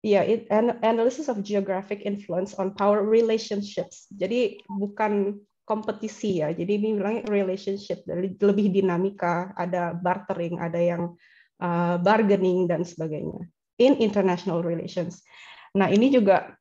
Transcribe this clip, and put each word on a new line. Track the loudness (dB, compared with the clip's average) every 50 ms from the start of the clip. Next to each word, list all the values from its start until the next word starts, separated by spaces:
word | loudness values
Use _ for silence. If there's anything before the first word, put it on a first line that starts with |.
ya, | 2 4 4 4 4
it, | 2 0 -2 0 0
an-, | 0 2 2 2 0 0
analysis | 0 0 2 2 2 0 0 -2 -6 -6
of | -4 -6 -4
geographic | -2 -2 -2 -2 -2 -4 -4 -4 -6 -10 -6
influence | -6 -6 -6 -6 -6 -6 -4 -4 -4 -6 -6 -4
on | -4 -4 -2
power | 0 2 4 4 4 4
relationships. | 4 4 4 4 4 0 -2 -2 -4 -6 -6 -6 -6 -6 -6 -8 -8 -10 -20 -20 _
Jadi | -8 -6 -4 -2 0 0 0 -2 -4 -8 -16
bukan | -10 -6 -6 -6 -6 -4 -2 -2 0 0 0 0 -2 -4 -8 -14 _ _ _ _
kompetisi | -6 -6 -4 -4 -6 -8 -6 -8 -10 -10 -6 -4 -2 -2 0
ya, | -2 -2
jadi | -4 -4 -2 -2 -2 -2
ini | 0 -2 -2 -2
bilangnya | -2 -2 -4 -4 -4 -2
relationship, | -2 0 0 -2 -4 -4 -4 -6 -6 -6 -6 -8 -8 -8 -6
jadi | -6 -4 -4 -4 -4 -2 2
lebih | 2 4 4 4 2 2 2
dinamika, | 2 2 2 2 2 0 -2 -2 -2 -2 -2 0 -2 -4 -6 -6
ada | -6 -6 -2 -2 -2 -2 -2 -4
bartering, | -2 -2 -2 -2 -2 -4 -8 -6 -4 -4 -6 -4 -6
ada | -6 -4 -2 0
yang, | 0 0 0 0 -4 -6 -6 _ _ _ _ _ _ _ _ _
eh, | -4 -2 0 0 2 2 0 2
bargaining | 4 4 4 4 4 4 4 4 4 2 2 2 2
dan | 0 0 -2
sebagainya | -2 -6 -6 -8 -6 -6 -6 -6 -8 -8 -8 -10 -14 -16 _ _ _ _ _ 2
in | 4 4 4 4
international | 2 0 2 2 2 2 0 0 -2 -2 -2 -2 -2
relations. | -2 -4 -6 -6 -8 -6 -6 -6 -6 -8 -14 _ _ -20 -20 -20 -20 -20 -20 -20 -4 _ 0
Nah | 2 4 6
ini | 6 6 6
juga | 6 6 6 6 4 4 2 -2 -18 _